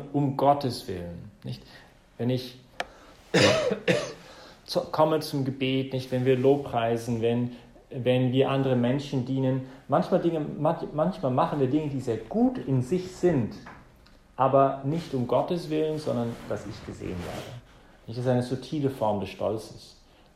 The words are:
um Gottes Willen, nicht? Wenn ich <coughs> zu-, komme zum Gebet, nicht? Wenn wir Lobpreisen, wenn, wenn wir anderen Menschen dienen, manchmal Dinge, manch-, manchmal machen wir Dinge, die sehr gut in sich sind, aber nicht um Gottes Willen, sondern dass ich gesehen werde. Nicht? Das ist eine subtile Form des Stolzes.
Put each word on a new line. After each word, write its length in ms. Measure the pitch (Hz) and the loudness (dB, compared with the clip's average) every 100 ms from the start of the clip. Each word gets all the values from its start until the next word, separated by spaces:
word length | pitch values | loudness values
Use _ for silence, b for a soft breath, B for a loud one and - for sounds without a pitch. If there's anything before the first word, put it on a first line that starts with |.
| - | -2
um 240 | 143 143 - | 0 0 2
Gottes 500 | 139 143 127 101 - | 4 4 2 -4 -8
Willen, 440 | 90 87 85 - - | -8 -8 -12 -16 -14
nicht? 180 | 127 127 - B B B _ - | -12 -12 -14 B B B _ -6
Wenn 120 | 120 | -2
ich 300 | 127 - - - - - B B B - | -2 -4 -14 -16 -12 -12 B B B 0
<coughs> 60 | 139 - - 605 - - - - - B B B B - | 4 6 4 2 0 2 0 0 -10 B B B B -6
zu-, 160 | 180 - | -4 -2
komme 280 | - 156 156 | 2 4 4
zum 260 | - 143 131 | 0 -2 -2
Gebet, 480 | 127 131 131 135 | -2 0 0 0
nicht? 180 | 131 - | -4 -2
Wenn 140 | 127 123 | 0 4
wir 120 | 127 | 4
Lobpreisen, 840 | 135 143 - 123 117 117 117 113 | 6 4 2 -2 0 0 -2 0
wenn, 340 | 117 120 123 B B - - | 2 0 -2 B B -20 -12
wenn 420 | 131 120 127 127 | -4 2 4 4
wir 180 | 131 135 | 4 4
anderen 320 | 135 135 123 | 2 2 4
Menschen 440 | 120 139 - 135 123 | 2 0 0 -2 -2
dienen, 420 | 135 131 131 - B B | 0 0 0 -4 B B
manchmal 340 | 156 - 180 | 0 2 2
Dinge, 180 | 170 160 | 2 -2
manch-, 480 | 147 147 147 170 - | -4 -2 -2 -2 -4
manchmal 380 | 147 170 - 131 | -2 -2 0 -2
machen 280 | 127 165 151 | 0 0 2
wir 80 | 127 | 2
Dinge, 220 | 147 151 | 0 -2
die 100 | 135 | -4
sehr 180 | 123 110 | -4 -4
gut 420 | - 214 254 254 | -2 2 2 0
in 220 | - 131 | 0 0
sich 280 | - 180 - - | 2 -2 -4 0
sind, 400 | 180 143 101 - - - - - - - _ - | 2 2 0 -6 -16 -20 -20 -20 -20 -20 _ 0
aber 440 | 135 139 135 135 135 | 4 6 4 2 -4
nicht 280 | 165 - 131 | -4 -4 -4
um 100 | 117 | 0
Gottes 440 | 123 151 175 151 | 0 0 -2 -2
Willen, 260 | 156 156 151 | -2 0 -2
sondern 360 | 127 120 117 117 - | -2 -2 -4 -6 -8
dass 180 | 104 104 | -8 -8
ich 180 | 104 - | -12 -12
gesehen 240 | 92 98 | -10 -8
werde. 400 | 90 87 - - 123 - b b b - | -8 -8 -10 -12 -16 -18 b b b -12
Nicht? 140 | 117 | -4
Das 60 | 123 | 2
ist 20 | |
eine 160 | 123 | 2
subtile 480 | 120 131 - 156 135 | 2 -4 -4 -2 -2
Form 280 | - 107 101 | 0 0 0
des 100 | 92 | -4
Stolzes. 640 | - 98 87 - - - - b b b | -4 -4 -4 -8 -18 -20 -20 b b b